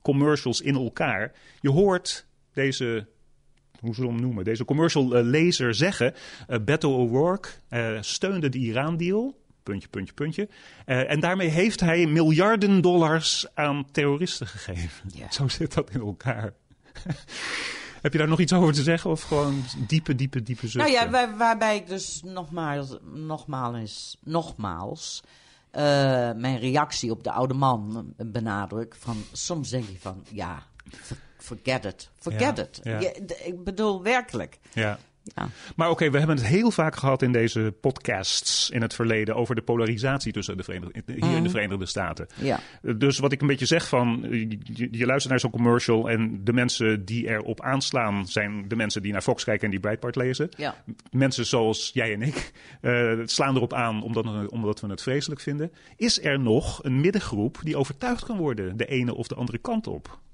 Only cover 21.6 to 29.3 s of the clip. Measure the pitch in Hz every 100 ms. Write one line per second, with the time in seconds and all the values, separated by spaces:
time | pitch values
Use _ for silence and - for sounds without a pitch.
21.6 | 220 208 170 190 - - 175 185 156 170
22.6 | 156 143 135 - - 135 156 156 151 135
23.6 | 123 117 107 - - - 139 165 165 -
24.6 | 104 82 101 156 - - _ - _ _
25.6 | _ - 147 143 135 127 120 110 127 127
26.6 | 127 143 151 - 120 110 - - 131 131
27.6 | 135 120 104 113 - - 117 110 110 101
28.6 | 95 107 113 - 120 110 101